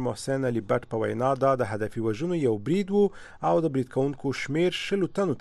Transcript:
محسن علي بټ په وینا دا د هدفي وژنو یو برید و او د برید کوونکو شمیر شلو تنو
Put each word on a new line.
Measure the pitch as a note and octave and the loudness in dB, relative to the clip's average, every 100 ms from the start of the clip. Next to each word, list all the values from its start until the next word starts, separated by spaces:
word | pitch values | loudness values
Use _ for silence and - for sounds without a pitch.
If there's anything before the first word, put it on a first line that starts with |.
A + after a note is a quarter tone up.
محسن | B2+ A#2+ - C3+ C3 | -2 -4 -2 0 0
علي | A#2 G2+ | -2 0
بټ | B2 - | -2 0
په | A2+ | -2
وینا | G#2+ G#2+ B2+ C3+ | 0 2 0 4
دا | C3+ C3+ | 4 2
د | G#2+ | 0
هدفي | G#2+ G#2 A2+ | -2 -4 -2
وژنو | A2+ G#2+ E3+ F3 | -2 -2 -2 2
یو | C3 G#2+ G#2+ | 2 2 0
برید | F#3 F#3+ | 0 2
و | G3+ G3+ - - - D#3+ | 4 2 0 -16 -4 0
او | E3+ | 2
د | D#3+ | 2
برید | C3+ A#2+ - | 0 -2 0
کوونکو | C#3 C#3+ C#3 B2+ | -2 -2 -4 -4
شمیر | - D3 F3+ - | -2 0 0 0
شلو | - G3 F3 - | -2 -2 0 0
تنو | F#3+ A#2+ | -2 0